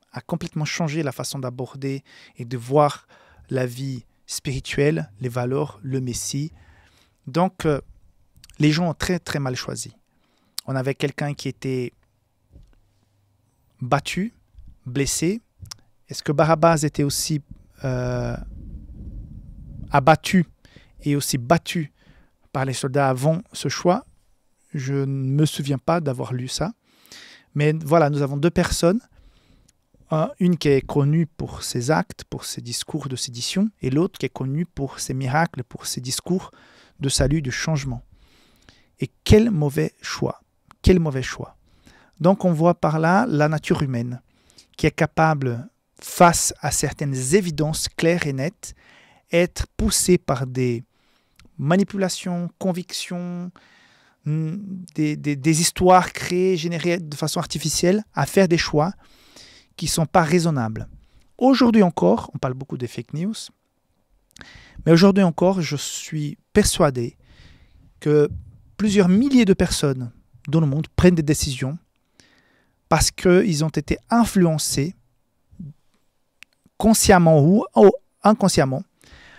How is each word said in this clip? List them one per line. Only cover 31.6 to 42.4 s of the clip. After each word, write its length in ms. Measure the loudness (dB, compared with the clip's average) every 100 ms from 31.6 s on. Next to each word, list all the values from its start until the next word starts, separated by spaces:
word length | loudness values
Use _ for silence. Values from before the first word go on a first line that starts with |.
ses 280 | -8 -4 -2
actes, 320 | -2 -2 -10 -14
pour 200 | -12 -12
ses 160 | -12
discours 480 | -10 -10 -8 -8 -8
de 80 | -8
sédition, 520 | -10 -8 -6 -2 -2 -4
et 80 | -2
l'autre 280 | 0 -2 -4
qui 80 | -8
est 40 |
connue 360 | -6 -6 -4 -6
pour 360 | -8 -10 -8
ses 120 | -8
miracles, 500 | -6 -2 -2 -2 -4
pour 220 | -14 -12 -10
ses 140 | -10
discours 520 | -8 -8 -4 -4 -6 -20 _ _ _ -6
de 80 | -4
salut, 320 | 0 0 0
de 100 | -2
changement. 520 | -6 -2 -2 -4 -10 -14 _ _ _ _ _ _ _ _ -10
Et 80 | -10 _ 4
quel 260 | 6 6
mauvais 420 | 0 -2 -2 -4 -6
choix, 400 | -12 -6 -6 -8 _ _ _ _
quel 200 | 2 4
mauvais 220 | 2 -4
choix. 340 | -8 -10 -14 _ _ _ _ _ _ 0
Donc 240 | 2 2